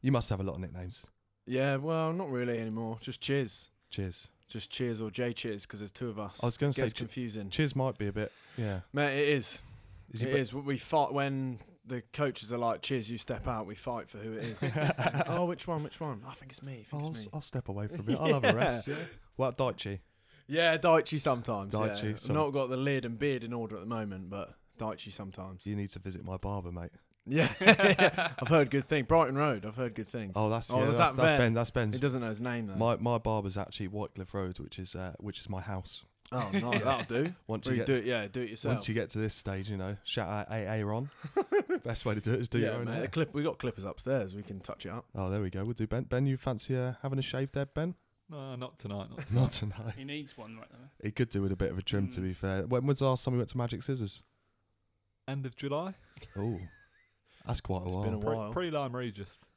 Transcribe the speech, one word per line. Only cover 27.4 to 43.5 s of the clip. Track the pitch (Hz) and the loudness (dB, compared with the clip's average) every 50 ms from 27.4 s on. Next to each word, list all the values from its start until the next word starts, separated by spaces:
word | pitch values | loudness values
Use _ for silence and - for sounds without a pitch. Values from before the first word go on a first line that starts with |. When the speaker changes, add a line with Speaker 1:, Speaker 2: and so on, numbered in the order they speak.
| 160 131 113 - | 4 4 2 6
Speaker 2:
<laughs> | - 196 226 - 196 202 190 - 190 175 - - 165 165 - - | 8 8 10 10 10 6 8 8 6 6 6 4 -2 -2 -2 -4
I've | 131 117 | 2 6
heard | 151 160 143 120 | 8 8 8 8
good | 120 139 135 | 4 0 2
things. | - 156 151 127 | 2 2 2 4
Brighton | 110 156 165 160 123 131 | 6 6 6 8 6 4
Road, | 139 147 151 131 104 92 | 2 4 4 2 2 -2
I've | 107 104 | -6 -4
heard | 117 127 120 104 | -2 -2 -2 -2
good | 117 113 - | -4 -8 -6
things. | - 123 110 98 92 | -6 -6 -6 -2 2
Speaker 1:
Oh, | 101 107 107 | 2 4 4
that's, | 110 117 110 - 120 | 4 2 0 2 2
Speaker 2:
Oh, | 127 | 4
Speaker 1:
yeah, | 127 | 4
Speaker 2:
there's | - - 120 | 4 6 6
Speaker 1:
that's, | - 156 131 | 6 6 6
Speaker 2:
that | 131 | 6
Speaker 1:
that's | 127 160 | 6 6
Speaker 2:
Ven. | 156 139 | 8 8
Speaker 1:
Ben. | 123 117 113 | 6 6 6
That's | 117 120 113 | 4 2 2
Ben's. | - 127 117 107 104 | 2 2 2 2 2
Speaker 2:
He | 127 | 2
doesn't | 131 143 127 131 | 2 2 2 2
know | 120 113 | -2 -2
his | 110 104 | -4 -2
name, | 117 123 120 120 113 | -2 -2 -2 -2 -4
though. | 104 95 | -4 0
Speaker 1:
My, | 95 113 117 117 | 2 4 4 4
my | - - 120 120 117 | 2 2 2 2 2
barber's | - 117 110 107 101 98 92 | 2 2 0 2 0 0 -2
actually | 98 98 - - - 107 95 | -2 -4 -4 -4 -6 -6 -4
Whitecliff | 98 104 104 - _ - 95 - - | -4 -4 -6 -6 _ -10 -10 -6 -4
Road, | 101 95 90 92 - | -2 -2 -2 -4 -6
which | 78 - - - | -8 -10 -10 -10
is, | 92 90 - | -8 -8 -6
uh, | 85 92 92 82 - | -6 -6 -8 -8 -8
which | 90 104 98 - | -8 -8 -8 -8
is | - - | -6 -6
my | 101 92 | -6 -6
house. | 92 98 101 95 95 - - - - - _ _ - - - | -4 -4 -6 -6 -4 -6 -8 -10 -12 -16 _ _ -14 -8 -4
Speaker 2:
Oh, | 127 117 101 196 | -4 -4 0 0
no, | 202 - 123 | 0 0 2
Speaker 1:
<laughs> | 123 - - | 0 2 2
Speaker 2:
that'll | 127 135 123 - - 117 120 143 | 2 2 0 0 -2 0 0 0
do. | 170 180 - _ | 0 -2 -8 _
Speaker 1:
Once | - 110 110 - 131 | -6 -6 -4 0 0
Speaker 2:
Well, | 131 | 0
Speaker 1:
you | 120 117 | 2 4
Speaker 2:
you | |
Speaker 1:
get | 107 135 | 4 2
Speaker 2:
do | 127 | 2
it, | 107 | 4
yeah, | 120 123 113 104 | 2 0 0 0
do | 101 95 127 123 | -2 -4 -4 -4
it | 110 | -4
yourself. | 107 113 - 110 117 | -6 -4 -2 0 0
Speaker 1:
once | 123 101 - | 0 0 0
you | 110 | 0
get | 95 98 - | 0 0 0
to | - 107 | 0 0
this | 110 110 - | 0 0 0
stage, | - - - 98 95 95 104 | -2 -2 -2 -2 -4 -4 -4
you | 107 | -4
know, | 98 95 92 104 101 - | -4 -2 -4 -4 -6 -6
shout | - - - 107 82 | -4 -2 -2 -2 -2
out | 104 104 101 - | -2 -4 -4 -4
A | 107 113 104 95 110 110 | -4 -4 -2 -2 -2 0
A | 107 | 0
Ron. | 101 107 113 131 143 - - - 147 - - - | 0 0 -2 -2 -4 -10 -12 -14 -4 -2 -2 0
Speaker 2:
<laughs> | - - 403 - - 370 349 - | 2 2 2 2 2 -2 -2 0
Speaker 1:
Best | 120 113 - - | -2 -4 -2 0
way | 120 107 | 0 0
to | 107 | 0
do | 101 107 117 | 2 2 2
it | - | 2
is | 120 117 | 0 0
do | - 117 | 2 2
Speaker 2:
Yeah, | 117 110 110 | 2 2 0
Speaker 1:
your | 120 | -2
own | 120 | -4
Speaker 2:
mate, | 117 117 | -2 -2
Speaker 1:
hair. | - - | -2 -2
Speaker 2:
the | 135 | -2
clip, | - 165 160 147 - | 0 0 -2 0 0
we | 147 147 | -2 -2
got | 160 | -2